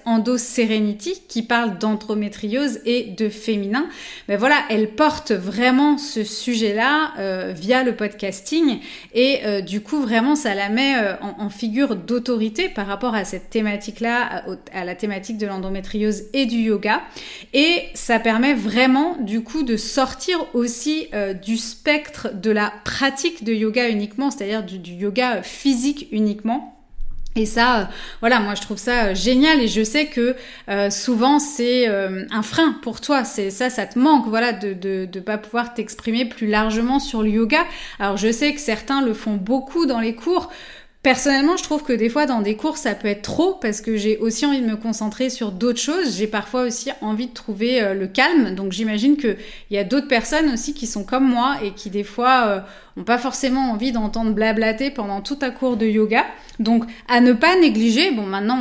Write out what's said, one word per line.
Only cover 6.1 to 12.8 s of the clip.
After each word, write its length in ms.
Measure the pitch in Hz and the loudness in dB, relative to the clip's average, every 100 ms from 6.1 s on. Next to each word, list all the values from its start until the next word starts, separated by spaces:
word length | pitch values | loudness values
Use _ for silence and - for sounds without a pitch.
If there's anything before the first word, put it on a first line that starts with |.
| 226 | -4
sujet-là, 880 | 214 - - 233 220 208 247 302 302 - | -4 -4 -2 0 0 2 2 2 0 -4
euh, 320 | 196 185 185 | -6 -4 -6
via 300 | 170 190 254 | -6 0 2
le 100 | 254 | 2
podcasting 840 | 226 208 - 196 190 - 320 294 208 - - - | 0 -4 -4 -8 -6 -2 2 2 0 -6 -18 -4
et, 280 | 233 262 277 | 2 4 4
euh, 160 | 214 202 | 0 -2
du 220 | 175 202 | -2 -6
coup 180 | - 302 | -2 -2
vraiment 380 | 240 226 254 294 | 2 2 4 2
ça 180 | 226 196 | 0 -2
la 140 | 202 | 0
met, 260 | 226 277 262 | 2 2 2
euh, 180 | 202 185 | 0 -2
en, 240 | 202 - | -8 -8
en 60 | 208 | -8
figure 480 | - 226 226 285 196 | -4 -4 0 0 0
d'autorité 720 | 165 240 240 233 220 220 370 | -2 -2 0 0 0 0 -4
par 180 | 226 | -4